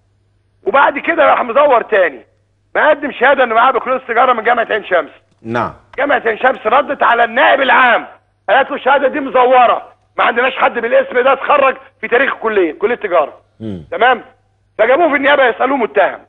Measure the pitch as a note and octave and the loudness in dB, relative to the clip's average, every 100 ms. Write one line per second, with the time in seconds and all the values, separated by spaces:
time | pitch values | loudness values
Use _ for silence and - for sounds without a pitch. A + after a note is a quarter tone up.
0 | _ _ _ _ _ _ - C4+ D4+ C#4 | _ _ _ _ _ _ -2 2 2 0
1 | - E4 G#3+ - B3 A3+ D4 A#3+ - G#3 | -2 0 2 2 0 2 2 2 2 0
2 | E3+ B2 - _ _ _ _ F#3+ C#4 D4 | 0 -4 -20 _ _ _ _ -2 0 0
3 | C#4 - B3 C#4 B3 A3+ B3 B3 A#3+ B3+ | -4 -2 0 2 2 2 2 0 -2 -6
4 | - A3+ B3+ A#3 G#3+ - - G#3 F3+ F3+ | -4 0 0 0 0 -2 -2 -6 -2 -4
5 | D3 - _ _ A2+ A#2 F#2+ - _ - | -4 -12 _ _ -6 -4 -4 -8 _ -6
6 | C#4+ B3 A3+ G#3 C4 A3 A3 B3+ C#4+ C#4 | -2 -2 -2 -2 -2 -2 0 0 0 -2
7 | A3+ A#3 A#3 A#3 D#4+ C#4 C4 A#3+ B3 G3+ | 0 2 0 2 2 2 2 2 2 0
8 | - - _ _ - A#3 C4+ C#4 A#3+ C#4 | -4 -20 _ _ -2 0 0 -4 0 0
9 | C#4 C#4+ C4+ B3 B3+ B3+ A#3 E3+ - _ | 0 -4 -2 0 4 4 4 2 -6 _
10 | _ - G3+ A#3+ C4 - C4+ A#3 A3+ C4 | _ -4 -2 0 -2 0 -2 -2 0 0
11 | C4 B3 B3+ C4 - C#4+ C4+ C4 - _ | 0 0 0 0 0 2 2 -2 -10 _
12 | A3 A#3 - - A3 G#3+ E3+ C#3+ G#3 A#3+ | -2 0 0 -2 -2 0 -2 -2 -4 -4
13 | G3+ E3+ C#3 - _ - A2 F#2 D2 E3+ | -2 -2 -2 -6 _ -14 -12 -12 -8 -2
14 | A#3+ A#3 - _ _ _ _ - A3+ C#4 | 0 0 -6 _ _ _ _ -2 0 2
15 | E4+ C#4 C#4 C#4+ B3+ G#3+ B3 C#4 A3 G3+ | 2 0 0 2 0 0 -2 -2 -2 0
16 | E3 A#2 | 0 -2